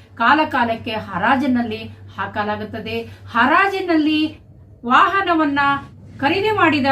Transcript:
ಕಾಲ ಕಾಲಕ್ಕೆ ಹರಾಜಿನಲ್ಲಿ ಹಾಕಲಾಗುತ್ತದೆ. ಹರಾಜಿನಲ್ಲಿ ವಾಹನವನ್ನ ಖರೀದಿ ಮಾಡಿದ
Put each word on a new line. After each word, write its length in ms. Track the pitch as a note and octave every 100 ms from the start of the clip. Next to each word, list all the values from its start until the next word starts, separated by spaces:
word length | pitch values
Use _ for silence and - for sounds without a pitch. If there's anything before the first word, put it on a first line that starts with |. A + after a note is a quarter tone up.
| -
ಕಾಲ 260 | - A#3 D4 D4+
ಕಾಲಕ್ಕೆ 420 | C4+ A#3 A3+ A#3
ಹರಾಜಿನಲ್ಲಿ 920 | G#3+ G#3 F3+ G#3+ C4+ C#4 A#3+ A#3 G#3+ A3 - - -
ಹಾಕಲಾಗುತ್ತದೆ. 840 | G3+ G#3+ G#3 G#3 G#3+ A3+ A3 A3+ A#3 - -
ಹರಾಜಿನಲ್ಲಿ 1080 | A3+ B3+ F4 G4 F#4+ F4+ D#4+ D4+ D#4 D#4 - - - - - A#3+
ವಾಹನವನ್ನ 720 | C#4+ F#4 G4 F4+ E4 D4+ C#4 C#4 C#4 - - - -
ಖರೀದಿ 300 | C4+ F#4 G#4+
ಮಾಡಿದ 360 | G#4 E4 D4+ C4